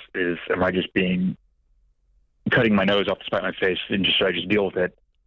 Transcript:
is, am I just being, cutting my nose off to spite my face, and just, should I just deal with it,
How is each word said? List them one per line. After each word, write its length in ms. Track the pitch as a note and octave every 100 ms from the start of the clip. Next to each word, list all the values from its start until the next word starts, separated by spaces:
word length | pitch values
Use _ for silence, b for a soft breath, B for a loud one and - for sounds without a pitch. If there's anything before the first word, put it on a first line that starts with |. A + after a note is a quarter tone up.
| -
is, 240 | G2 F2+ E2+ -
am 120 | -
I 80 | F#2
just 220 | F#2 D#2+
being, 440 | - F#2 F2+ F#2 - _ _ _ _ _ _ _ _ _ _ -
cutting 240 | - A#2
my 100 | G#2
nose 240 | F#2+ G2+ F#2+
off 100 | G2
to 60 |
spite 180 | - G#2
my 100 | F#2
face, 260 | F2 G2 F2 -
and 160 | A2
just, 140 | F2+ G2
should 80 | G2
I 60 |
just 160 | F2 F2
deal 180 | G#2 G2
with 100 | F#2
it, 220 | F2+ - _ _